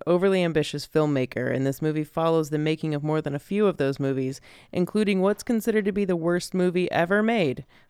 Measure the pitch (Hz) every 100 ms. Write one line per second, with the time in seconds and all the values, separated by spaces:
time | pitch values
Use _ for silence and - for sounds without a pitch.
0 | - 175 190 190 170 156 147 147 - 156
1 | 151 139 127 - 123 127 135 135 156 156
2 | 151 - 165 165 147 151 151 160 160 147
3 | 151 156 151 143 - 202 208 - 139 139
4 | 139 135 131 139 - - - 180 175 214
5 | 208 190 190 208 - 226 233 214 202 196
6 | 196 170 165 175 - 185 180 175 180 -
7 | 170 202 220 233 151 123 - - _